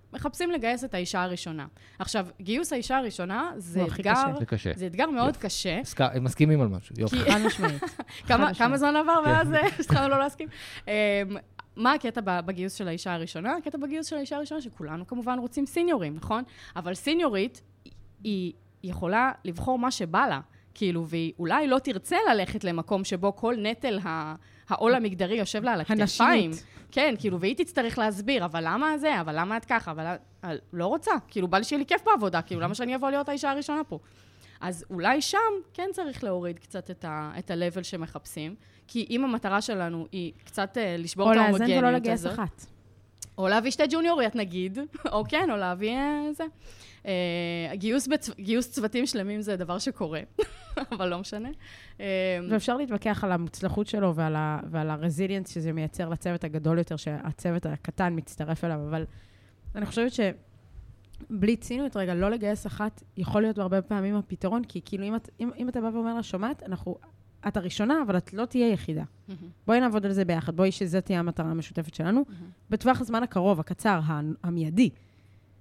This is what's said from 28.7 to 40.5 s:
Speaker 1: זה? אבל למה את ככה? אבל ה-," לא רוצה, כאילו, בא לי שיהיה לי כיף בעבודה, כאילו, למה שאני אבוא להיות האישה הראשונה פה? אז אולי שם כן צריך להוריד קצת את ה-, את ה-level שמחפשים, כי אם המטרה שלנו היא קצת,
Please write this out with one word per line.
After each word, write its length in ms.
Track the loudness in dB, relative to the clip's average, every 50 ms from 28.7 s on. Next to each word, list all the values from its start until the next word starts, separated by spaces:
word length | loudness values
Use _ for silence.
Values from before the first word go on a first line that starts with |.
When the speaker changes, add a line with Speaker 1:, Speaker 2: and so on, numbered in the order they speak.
| 0 2 2 0 0 2
Speaker 1:
זה? 220 | 2 0 0 0
אבל 200 | 0 -2 -2 -2
למה 160 | -2 -2 -2
את 80 | -4 -2
ככה? 260 | 0 0 0 0 -2
אבל 160 | -6 -6 -4
ה-," 100 | -4 -6 -6 -10 -16 -20 _ -8 -8 -8 -8 -8 -8
לא 140 | -4 -2 0
רוצה, 240 | 0 0 0 0 0 0 0 -2 -4
כאילו, 200 | -4 -2 0 2
בא 100 | 2 2
לי 60 | 2
שיהיה 140 | 2 0 0
לי 80 | 2
כיף 160 | 2 0 2 4
בעבודה, 360 | 4 4 4 4 2 0 0
כאילו, 180 | -2 -2 -4 -2
למה 140 | -2 -2 -2
שאני 200 | -2 -2 -2 -2
אבוא 140 | 0 0 0
להיות 180 | 0 0 0 -2
האישה 220 | -4 -2 0 -2
הראשונה 340 | -2 -2 -2 -2 -2 -4 -4
פה? 140 | -4 -8 -10 -12 -14 -20 -20 -20 -20 -20 -20 -20 -20 -16 -10
אז 240 | -8 -8 -6 -8 -10 -8
אולי 320 | -4 0 2 4 4 2
שם 160 | 2 2 2 4 4 4 2 0 -4 -8 -8
כן 140 | -6 -6 -4
צריך 320 | -4 -4 -4 -4 -6 -6 -4
להוריד 340 | -4 -2 -2 -4 -6 -8 -10
קצת 320 | -12 -12 -12 -12 -10 -12
את 140 | -12 -10 -8
ה-, 280 | -8 -6 -6 -6 -8 -8 -8
את 120 | -6 -4
ה-level 320 | -2 0 0 0 -2 -4
שמחפשים, 720 | -6 -6 -6 -8 -8 -8 -10 -12 -14 -12 -10 -8 -8 -8 -10 -12 -18 -20 -20 -20 -14 -6
כי 180 | -4 -4 -2 0
אם 140 | 0 0 2
המטרה 360 | 0 0 0 0 0 0 0
שלנו 460 | 0 0 -2 -2 -2 -2 -4 -6 -8 -8
היא 200 | -8 -8 -8 -8 -10 -14 -18
קצת, 340 | -10